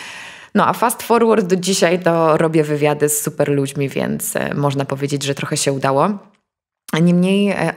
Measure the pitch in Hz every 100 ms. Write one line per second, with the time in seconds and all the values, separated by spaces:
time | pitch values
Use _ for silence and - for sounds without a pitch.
0 | - - - - - 202 151 180 240 233
1 | - 233 226 214 180 185 180 190 170 175
2 | 175 165 160 156 165 160 151 147 147 147
3 | 147 - - - 147 143 139 139 135 131
4 | 64 - - - 67 - 143 139 135 135
5 | 139 143 139 139 - 151 143 139 135 135
6 | 175 202 - _ _ _ _ _ - 160
7 | 170 175 180 196 202 185 165